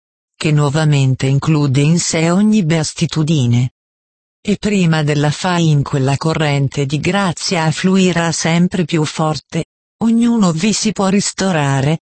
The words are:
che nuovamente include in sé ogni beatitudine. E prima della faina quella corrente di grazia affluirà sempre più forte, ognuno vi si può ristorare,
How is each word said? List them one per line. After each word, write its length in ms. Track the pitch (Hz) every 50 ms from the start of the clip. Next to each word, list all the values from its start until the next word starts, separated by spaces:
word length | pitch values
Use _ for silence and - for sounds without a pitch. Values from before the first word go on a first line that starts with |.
| _ _ _ _ _ _ _
che 160 | - - 160
nuovamente 760 | 151 147 147 143 139 160 156 151 147 139 135 131 127 - 135 135
include 540 | 139 139 - 160 160 147 147 135 123 139
in 180 | 143 156 170 170
sé 320 | - - - 165 160 170
ogni 340 | 175 196 208 214 214 214 170
beatitudine. 1080 | 151 170 160 151 - - - 170 135 - 156 156 147 170 147 120 120 120 123 127 123 - _ _ _ _ _ _ _ _ _ _ _ _ _
E 160 | - 208 196 -
prima 460 | - 214 208 190 175 160 160 156 151
della 260 | 147 147 147 147 147
faina 540 | 143 - - 185 175 170 165 156 151 143 131
quella 340 | - - 139 131 135 139 -
corrente 680 | - 160 160 160 160 147 143 143 139 127 - 143 139 135
di 120 | 156 139
grazia 680 | 120 175 185 202 202 175 151 - - - 190 165 160
affluirà 680 | 160 156 - - 185 185 190 185 180 165 170 170 165
sempre 540 | - - - 165 165 170 175 180 - 185 170
più 200 | - 170 156 156
forte, 600 | - - - 160 156 151 131 - _ - 165 - - _ _ _ _ _ - 220
ognuno 480 | 233 226 233 233 240 233 233 196 175
vi 220 | 156 160 185 220 190
si 180 | - - 214
può 180 | 185 - 196 190
ristorare, 920 | 190 202 - - - - 190 190 175 151 143 139 139 135 131 147 165 -